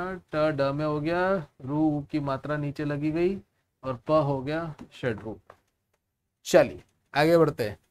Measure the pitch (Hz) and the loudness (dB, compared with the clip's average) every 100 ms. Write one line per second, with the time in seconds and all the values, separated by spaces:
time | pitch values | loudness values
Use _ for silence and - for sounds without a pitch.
0 | 180 185 - 156 156 143 139 143 151 151 | -4 -8 -8 0 0 2 -2 0 -2 -2
1 | 151 170 185 196 147 _ 127 147 156 147 | -2 0 0 -2 -4 _ -6 0 2 0
2 | 143 156 139 135 139 147 147 139 151 147 | -4 -4 -4 -6 -4 -4 -4 -4 -4 -2
3 | 151 156 180 196 - _ _ _ 131 123 | -2 0 0 -2 -10 _ _ _ -10 -8
4 | - 156 143 135 131 156 165 147 - - | 0 2 2 -2 -4 -6 -8 -12 -18 -8
5 | 131 104 107 98 _ - _ _ _ _ | -6 -6 -8 -14 _ -20 _ _ _ _
6 | _ _ _ _ - 175 127 - - _ | _ _ _ _ 4 6 6 0 -20 _
7 | _ 139 156 170 151 - 110 104 _ | _ 0 4 6 4 2 -6 -6 _